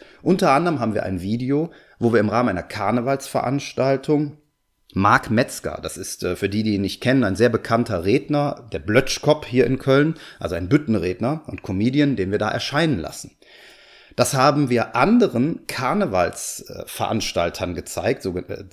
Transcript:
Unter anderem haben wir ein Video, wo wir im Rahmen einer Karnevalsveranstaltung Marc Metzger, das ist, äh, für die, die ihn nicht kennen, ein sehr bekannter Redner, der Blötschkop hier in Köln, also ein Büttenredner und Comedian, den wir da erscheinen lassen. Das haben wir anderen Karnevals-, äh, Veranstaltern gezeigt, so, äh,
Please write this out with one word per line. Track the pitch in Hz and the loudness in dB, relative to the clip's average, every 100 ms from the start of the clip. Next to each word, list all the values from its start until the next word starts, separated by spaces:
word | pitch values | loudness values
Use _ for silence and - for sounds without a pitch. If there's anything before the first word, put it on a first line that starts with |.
| - - | -20 -6
Unter | - 185 175 | 0 2 4
anderem | 139 175 147 | 4 2 0
haben | 110 | -2
wir | 104 | -2
ein | - 95 | -2 -4
Video, | 92 117 127 143 165 - _ _ | -2 -4 0 -2 -2 -8 _ _
wo | 117 | 2
wir | 110 | 4
im | 104 | 4
Rahmen | 107 123 | 2 0
einer | 90 | -2
Karnevalsveranstaltung | 85 110 101 120 120 135 - - - 139 - - 131 135 139 147 151 147 _ _ _ _ _ - | -6 -4 -2 0 0 -4 -2 -4 -2 -4 -4 -2 0 0 2 0 0 -6 _ _ _ _ _ 0
Marc | 98 123 - | 4 4 4
Metzger, | 110 131 - 85 - | 0 0 -4 -8 -8
das | 80 - | -10 -10
ist, | - - | -12 -6
äh, | 90 90 | -6 -2
für | 98 | -2
die, | 104 | -2
die | 110 101 | 0 0
ihn | |
nicht | 95 - | -2 -2
kennen, | 123 135 107 | 0 2 2
ein | 95 | 2
sehr | 117 | 2
bekannter | 117 - 117 120 95 90 | 2 0 0 0 0 2
Redner, | 131 - 147 143 - - | 2 2 -2 -2 -4 -8
der | 78 | -8
Blötschkop | 87 110 139 - 147 151 - | 2 2 2 0 2 0 2
hier | 123 120 | 2 2
in | 131 | 2
Köln, | - 139 151 165 - - | 2 4 4 0 -10 -10
also | 82 85 | -6 -6
ein | 90 | 0
Büttenredner | 143 151 107 87 92 117 160 - | 0 2 0 0 -2 -2 -4 -8
und | - | -12
Comedian, | - 95 113 135 143 117 | -6 -2 0 2 2 0
den | 95 | -2
wir | 101 | 0
da | 104 | -2
erscheinen | - - 143 165 110 | -2 -4 0 0 0
lassen. | 73 - - _ _ - - - - - _ - | -4 -12 -16 _ _ -20 -20 -20 -20 -20 _ -2
Das | 123 135 | 0 4
haben | 135 143 139 | 4 4 2
wir | 120 107 - | 2 0 2
anderen | 147 240 214 117 139 170 - | 4 6 4 2 0 -2 -8
Karnevals-, | - 131 175 190 92 87 - - - - | -4 -2 0 0 2 0 -2 -10 -12 -12
äh, | - - | -14 -12
Veranstaltern | - 101 107 - - 85 - 87 85 | -6 -4 -2 -2 -2 -2 -4 -6 -6
gezeigt, | - - 92 127 | -8 -6 -4 -2
so, | 95 87 | -4 -6
äh, | - - 92 | -8 -12 -12